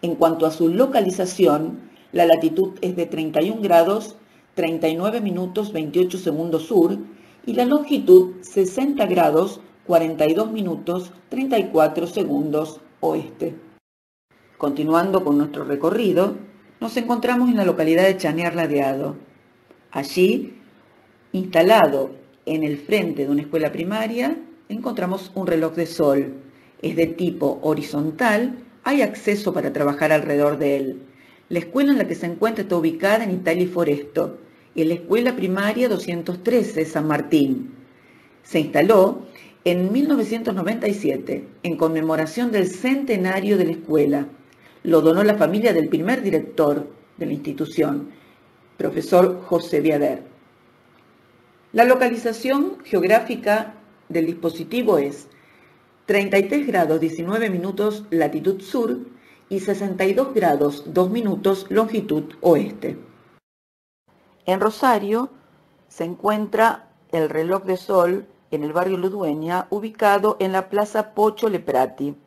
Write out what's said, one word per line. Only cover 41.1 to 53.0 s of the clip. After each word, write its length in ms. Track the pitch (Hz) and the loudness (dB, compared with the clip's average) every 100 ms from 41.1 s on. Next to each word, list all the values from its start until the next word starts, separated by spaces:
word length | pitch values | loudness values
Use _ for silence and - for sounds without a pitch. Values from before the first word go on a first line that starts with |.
| 135 - 143 - - | -4 -4 -8 -10 -10
en 140 | 175 160 | -6 0
conmemoración 760 | 160 160 160 156 156 240 240 | 0 0 0 -2 -2 -2 -2
del 180 | 214 180 | 0 0
centenario 880 | - 254 269 277 208 185 190 202 196 | -2 -2 -2 0 -2 0 -2 0 2
de 80 | 165 | 2
la 60 | |
escuela. 540 | 165 - 151 143 143 139 - _ _ _ _ | -2 -2 2 2 0 -4 -12 _ _ _ _
Lo 180 | - 165 | 2 4
donó 220 | 156 170 | 6 4
la 140 | 208 208 | 2 2
familia 360 | 156 202 233 | 2 2 2
del 160 | 170 151 | 2 0
primer 340 | 156 175 254 | -2 0 -2
director 680 | 196 160 - - 151 143 - - _ - | 0 -2 -4 0 0 0 -4 -16 _ -10
de 80 | 156 | -6
la 60 | |
institución, 800 | 139 - - 156 - 151 143 - - _ _ _ _ _ _ | -6 -8 -8 -6 -2 0 -2 -8 -18 _ _ _ _ _ _
profesor 680 | - - - 180 185 180 | -6 -4 4 6 6 2
José 360 | - 170 - 156 | -2 -2 0 0
Viader. 440 | 156 147 143 127 - - _ _ _ _ _ _ _ _ _ _ _ _ _ | 2 2 0 -2 -10 -20 _ _ _ _ _ _ _ _ _ _ _ _ _
La 120 | 220 | 4
localización 960 | 247 254 247 226 233 214 262 277 349 - | 6 6 2 0 -6 -4 -2 0 -2 -6
geográfica 920 | - 196 | -2 0